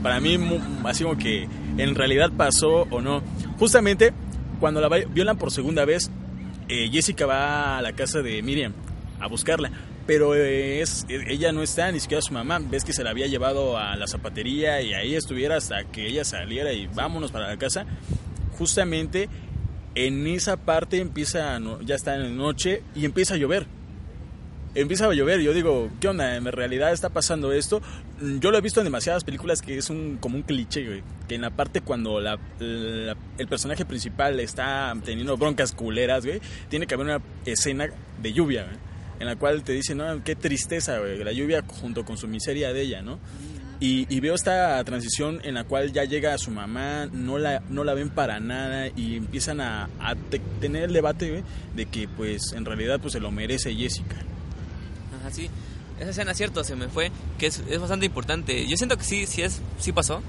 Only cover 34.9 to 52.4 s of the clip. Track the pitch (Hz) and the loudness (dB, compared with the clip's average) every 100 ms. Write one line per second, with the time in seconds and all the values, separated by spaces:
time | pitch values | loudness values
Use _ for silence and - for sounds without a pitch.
34.9 | 117 117 113 127 131 151 143 131 - 113 | -4 -4 -4 0 2 2 4 0 0 -2
35.9 | 110 123 131 123 190 - - - 151 170 | 0 2 2 0 -4 -6 -12 -4 -4 -2
36.9 | 127 143 147 - - - 117 151 135 151 | -2 0 -2 -4 -10 -4 0 0 0 -4
37.9 | - - - 110 113 160 123 92 104 - | -6 -14 -6 -2 2 2 2 -2 -10 -12
38.9 | - - - 120 117 143 151 147 135 135 | -12 -12 -6 -6 0 2 2 0 -2 -2
39.9 | 143 156 156 - 156 160 139 - 170 156 | -4 -4 -4 -4 -2 0 -2 -2 -2 -2
40.9 | 120 101 98 104 120 147 156 - - 123 | -2 -2 -2 -4 -2 2 2 0 -8 -6
41.9 | 117 113 113 110 110 123 143 139 131 135 | -6 -6 -6 -6 -4 -4 -2 -2 -2 -2
42.9 | 101 98 160 - - - - - - 131 | -4 -8 -10 -12 -12 -12 -12 -12 -2 2
43.9 | 131 127 135 143 180 - 185 180 135 123 | 2 2 0 2 2 4 4 4 4 0
44.9 | 127 117 - 147 165 147 123 117 135 143 | -4 -2 -2 -2 -2 -4 -6 -2 0 0
45.9 | 139 143 147 147 143 - 104 104 117 139 | 0 0 2 0 0 -4 -6 -6 -4 -4
46.9 | 147 147 127 127 139 147 135 92 135 147 | -4 -4 -4 -2 0 0 0 -2 -2 0
47.9 | 139 143 156 135 107 113 127 135 135 131 | 0 -2 0 0 0 -4 -4 -4 -4 -4
48.9 | 127 113 113 107 143 143 147 127 107 101 | -4 -4 -2 -4 -2 -2 -2 -2 -4 -6
49.9 | - 110 120 - 135 - 104 143 151 175 | -4 -4 -4 -2 -4 -4 -4 -2 -2 2
50.9 | 170 151 160 175 160 - - - 113 107 | 4 2 0 -2 -4 -6 -10 -8 -6 -4
51.9 | 113 104 87 110 104 | -4 -6 -4 -4 -4